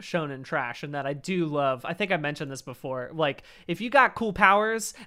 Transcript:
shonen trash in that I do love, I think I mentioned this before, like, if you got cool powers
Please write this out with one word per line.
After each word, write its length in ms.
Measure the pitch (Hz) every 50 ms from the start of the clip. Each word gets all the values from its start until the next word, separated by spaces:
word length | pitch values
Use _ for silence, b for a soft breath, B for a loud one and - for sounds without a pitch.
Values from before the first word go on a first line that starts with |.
shonen 420 | - - - 175 156 143 139 131 135
trash 380 | - 165 147 127 120 120 - -
in 80 | 143
that 140 | 147 143 135
I 60 | 139
do 340 | 147 143 - - 190 180 170
love, 380 | 156 151 147 143 135 131 120 -
I 80 | 156
think 200 | 170 - 214 185
I 40 | 196
mentioned 340 | 165 147 147 147 - 160 135
this 120 | 135 127
before, 480 | - - 123 - - 139 131 127 123 127
like, 300 | 160 156 156 143 135 - B B B B B B
if 120 | 180 180
you 100 | 214 240
got 240 | 240 277 254 - -
cool 180 | - 233 220
powers 640 | 185 202 208 190 196 208 214 220 226 226 214 - B B 202